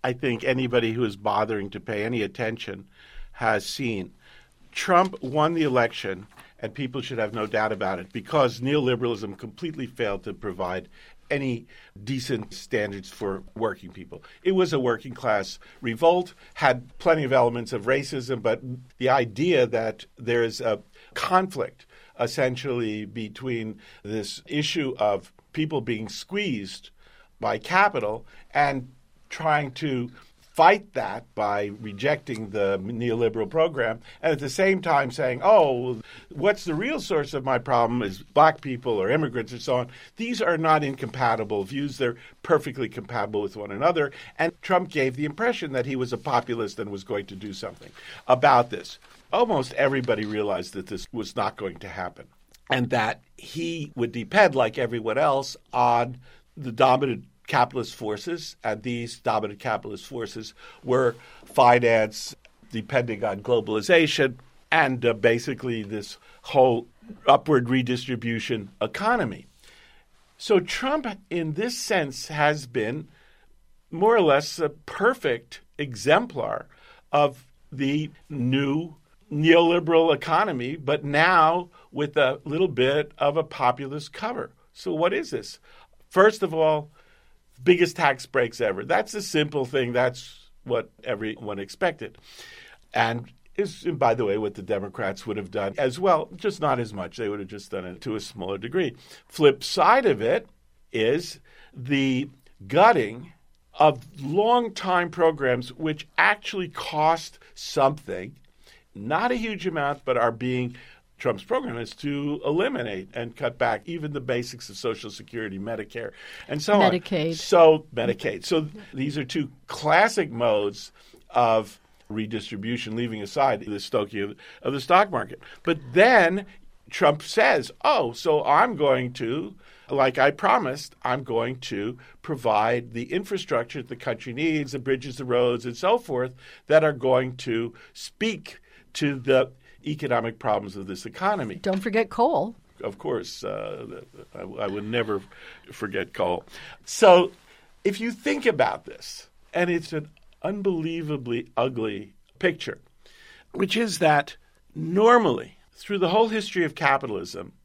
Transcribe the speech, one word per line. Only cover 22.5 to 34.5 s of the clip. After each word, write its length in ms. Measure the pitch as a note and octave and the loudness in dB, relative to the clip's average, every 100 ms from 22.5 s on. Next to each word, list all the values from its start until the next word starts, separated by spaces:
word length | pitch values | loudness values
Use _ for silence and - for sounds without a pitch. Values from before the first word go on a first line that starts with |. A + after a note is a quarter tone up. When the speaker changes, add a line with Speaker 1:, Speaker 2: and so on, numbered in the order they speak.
| B2+ C#3 B2 A2+ G#2+ G#2 | -2 -4 -4 -4 -4 -8
Speaker 1:
between 720 | G#2+ G#2+ G#2+ C3 A#2 A2 G#2 - - | -10 -10 -10 -8 -6 -6 -12 -18 -18
this 400 | G2+ A2 G2+ - - | -8 -6 -6 -12 -6
issue 480 | D3 D3+ E3+ C3+ - | -4 -2 -2 -4 0
of 340 | G#2 G2+ - _ _ | 0 0 -6 _ _
people 280 | - D#3 D3+ | -6 -4 -4
being 260 | A#2 A2 G#2+ | -4 -6 -6
squeezed 840 | - - G3+ G3+ A#2 F#2+ - - _ - - _ _ | -12 -8 -6 -4 -6 -8 -14 -20 _ -20 -20 _ _
by 180 | A2+ A2 | -4 -4
capital 680 | - F3+ G3+ E3 G#2+ A2 - - - | 0 2 4 2 -4 -6 -12 -20 -4
and 380 | C#3+ C#3+ C#3 B2+ _ _ _ _ | 0 2 0 -8 _ _ _ _
trying 420 | - D#3+ D3 C#3 | -6 0 0 0
to 400 | B2+ D#3 B2+ B2 - - _ | -6 -4 -4 -4 -10 -20 _
fight 540 | _ - D#3+ G#3 G#3 | _ 6 6 6 0
that 320 | - G#2 G#2+ - | -6 -6 -8 -10
by 380 | - G#2 G2+ G#2 G#2 | -4 -2 0 -4 -8
rejecting 680 | A2 G2 C3+ D3 - A2 G#2+ | -12 -4 -2 -2 -4 -8 -6
the 260 | G#2 G2 G2 | 0 2 0
neoliberal 680 | F#2+ A#2 A#2+ A2+ A#2 A2 G2+ | -4 -4 -2 2 0 0 -2
program, 500 | D#3 E3 C#3 A#2+ A2+ - - | 0 0 0 -2 -4 -12 -4
and 100 | E3 | -2
at 60 | C#3+ | -2
the 100 | |
same 360 | C#3 | -4